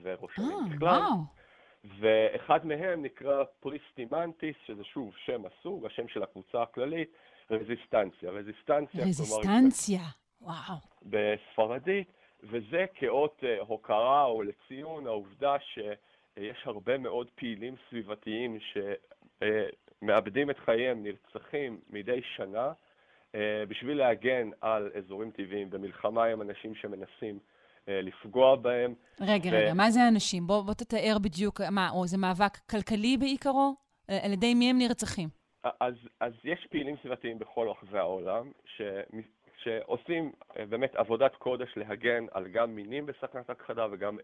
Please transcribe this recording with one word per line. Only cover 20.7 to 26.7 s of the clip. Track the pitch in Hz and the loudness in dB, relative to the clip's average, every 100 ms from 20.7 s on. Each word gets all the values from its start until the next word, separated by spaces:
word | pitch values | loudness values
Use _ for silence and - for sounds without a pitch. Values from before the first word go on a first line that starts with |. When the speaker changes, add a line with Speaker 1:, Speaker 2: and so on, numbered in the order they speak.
| 113 127 117 | 2 2 -2
Speaker 1:
נרצחים | 104 98 _ 107 - 147 131 101 - | -6 -10 _ -16 -8 -6 -6 -8 -12
מדי | 104 101 123 - - | -8 -4 -4 -4 -8
שנה, | 98 107 135 165 _ _ _ _ _ | -6 -4 -4 -6 _ _ _ _ _
אה, | 107 107 107 101 | -4 -2 -2 -4
בשביל | 104 123 147 | -6 -4 2
להגן | 127 110 123 127 110 - | 4 4 2 2 0 -2
על | 110 110 101 101 | 0 0 0 -6
אזורים | 92 98 113 | -8 -8 -8
טבעיים, | 107 95 101 95 | -8 -6 -6 -6
במלחמה | 95 98 - 107 113 | -6 -8 -4 -2 2
עם | 113 110 | 2 0
אנשים | 104 98 110 | -6 -10 -12